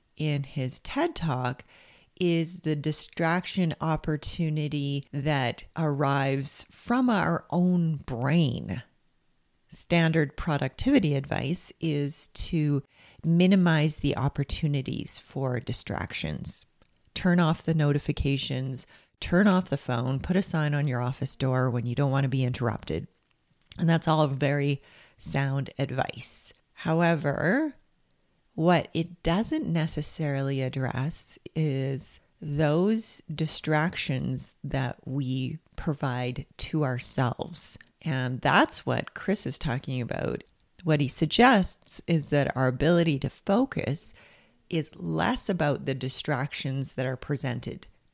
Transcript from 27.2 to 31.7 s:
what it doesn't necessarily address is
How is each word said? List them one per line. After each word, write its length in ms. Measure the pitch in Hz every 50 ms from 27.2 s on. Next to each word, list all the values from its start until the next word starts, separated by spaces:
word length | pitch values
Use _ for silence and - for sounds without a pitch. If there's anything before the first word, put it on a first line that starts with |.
| - 143 - - 143 165 214 277 320 294 - _ _ _ _ _ _ _ _ _ _ _ _ _ _ _ -
what 340 | - 160 175 175 151 - -
it 300 | - 160 165 175 175 _
doesn't 420 | - 165 165 202 226 - 311 311 -
necessarily 920 | 156 165 - 156 156 - 147 147 - - - 160 143 139 135 135 139 139 135
address 800 | 131 127 131 135 131 - - 127 131 165 - - - - - - _ - -
is 640 | 160 156 147